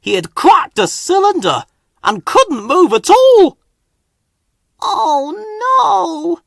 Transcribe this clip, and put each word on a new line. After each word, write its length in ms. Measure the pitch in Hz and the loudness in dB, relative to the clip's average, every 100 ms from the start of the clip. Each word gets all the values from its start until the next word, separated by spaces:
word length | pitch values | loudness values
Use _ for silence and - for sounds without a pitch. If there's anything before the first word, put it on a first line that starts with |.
He 140 | - | -4
had 200 | 202 165 | -6 -6
cracked 440 | - - - - - | -2 2 2 0 -4
a 80 | 185 | -4
cylinder 760 | - - 381 392 403 196 127 - _ _ _ | -4 -2 0 0 0 -2 -4 -6 _ _ _
and 220 | - 208 | -6 -6
couldn't 400 | - - 523 262 | -2 0 0 -2
move 280 | 214 302 330 | -2 2 2
at 180 | 415 - | 0 2
all. 480 | 466 523 480 349 - _ _ _ _ _ _ _ _ _ _ _ _ | 4 6 6 4 0 _ _ _ _ _ _ _ _ _ _ _ _
Oh 540 | - 392 220 285 277 370 427 427 494 523 | -8 -2 0 0 -4 -10 -12 -8 -2 0
no 640 | - 392 185 311 311 339 | 2 0 -2 -6 -6 -8